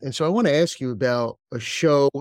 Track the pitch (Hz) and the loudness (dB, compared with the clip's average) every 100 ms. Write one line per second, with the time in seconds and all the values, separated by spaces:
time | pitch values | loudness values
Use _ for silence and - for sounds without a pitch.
0 | 135 - 160 214 214 147 170 - 127 107 | -10 -4 -2 0 2 2 0 -2 -8 -2
1 | 127 120 117 - _ 120 113 - 160 143 | 0 0 -2 -8 _ -10 -8 0 2 4
2 | 139 143 | 2 0